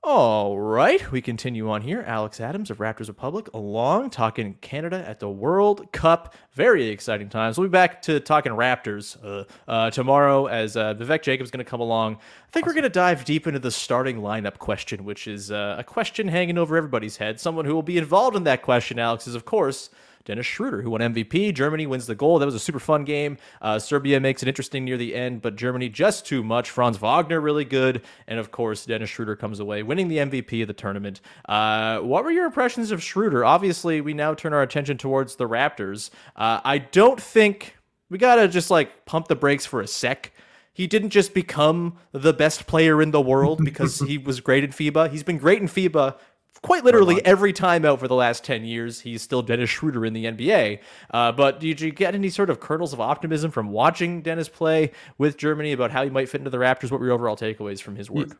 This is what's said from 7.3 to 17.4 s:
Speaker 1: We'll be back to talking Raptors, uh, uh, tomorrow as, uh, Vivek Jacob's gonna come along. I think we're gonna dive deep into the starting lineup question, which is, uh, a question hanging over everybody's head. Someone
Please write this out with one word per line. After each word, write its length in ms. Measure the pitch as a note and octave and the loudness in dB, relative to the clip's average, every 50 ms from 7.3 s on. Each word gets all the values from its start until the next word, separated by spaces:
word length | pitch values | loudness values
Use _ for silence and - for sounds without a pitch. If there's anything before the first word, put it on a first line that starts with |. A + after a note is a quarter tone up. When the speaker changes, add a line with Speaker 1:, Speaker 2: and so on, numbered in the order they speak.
| - A2+ A2 A2 A2+ E3 | -4 -2 -2 0 0 0
Speaker 1:
We'll 120 | F#3 G3 | -2 2
be 20 | |
back 320 | F3 F#3 F#3 E3+ - - - | 4 4 4 4 2 -4 -4
to 160 | - D#3+ D3 | 0 0 0
talking 320 | C#3 - D#3 D3+ D3 C3+ | 2 2 2 2 2 0
Raptors, 680 | A2+ G#2+ A#2+ B2+ B2+ B2 - A2+ G#2 G#2 G2+ - - - A2 | -2 0 2 2 2 0 -2 -8 -8 -8 -10 -14 -16 -16 -14
uh, 200 | G#2 G2+ G2+ G2 _ - - _ - | -12 -10 -12 -12 _ -18 -20 _ -4
uh, 220 | A2+ A2+ A2+ A2+ | 0 0 0 0
tomorrow 560 | G#2+ - B2+ B2+ C3+ C#3+ C#3+ C#3 C#3 C#3 C#3 | 0 -2 2 4 4 6 6 6 4 4 2
as, 320 | B2+ A#2+ A#2 A2 A2 G#2+ A#2 | 0 -2 -2 -4 -2 -2 -2
uh, 160 | G#2+ G#2+ G#2+ | -2 -2 -4
Vivek 300 | G#2 A#2 B2 D#3 D#3+ D#3 | -6 -2 -2 -2 -2 0
Jacob's 260 | C#3+ C3 C3 C3 A#2+ | -2 -2 -2 -4 -8
gonna 140 | - B2+ B2 | -10 -12 -10
come 180 | - - A#2+ | -10 -6 -6
along. 360 | A#2+ A#2 A#2 A2+ A2+ A2 G#2+ G#2 | -4 -2 0 0 0 -2 -4 -8
I 340 | - - - - _ _ | -14 -20 -20 -20 _ _
think 160 | - E4 D#4+ E4+ | -6 -4 -2 -2
we're 80 | D#4+ | -2
gonna 120 | D#4 D4 B3 | 0 -2 0
dive 380 | E3 F#3 F3+ F3+ F3 C#3 B2+ | 0 2 2 2 2 0 -2
deep 220 | - D3+ D#3 - E3 | -2 -4 -2 -2 -4
into 100 | D3 C3+ | -6 -4
the 140 | B2 B2+ | -4 -4
starting 460 | A2 - - - - A#2+ C3 C3 B2+ A2+ | -6 -6 -4 -2 -2 0 0 -2 -4 -6
lineup 420 | G#2 G2+ G#2+ A2 G#2 G2+ - - | -6 -6 -6 -4 -6 -8 -10 -8
question, 460 | - - G#2+ - - - - G2+ F#2+ | -6 -6 -6 -6 -6 -10 -12 -12 -10
which 220 | G2+ G#2 - - A2 | -12 -12 -12 -12 -12
is, 240 | G#2 G#2 G2 G2 | -12 -12 -10 -10
uh, 260 | G#2 G#2 G#2 G2+ G2+ - | -8 -6 -6 -6 -8 -10
a 40 | B2 | -12
question 440 | - - - A3 - - - A3 G3 | -8 -6 -4 -4 -4 -4 -6 -4 -2
hanging 320 | E3 F3 F3+ F3 F3 F3 | 0 -2 -2 0 0 -2
over 180 | E3+ D3+ D#3 E3 | 0 0 0 -2
everybody's 400 | D#3+ D3 B2+ A2+ G#2+ G#2+ G#2+ - | 0 0 -4 -4 -4 -6 -8 -6
head. 220 | G#2+ G#2+ A2+ | -6 -6 -6
Someone 260 | A2+ | -6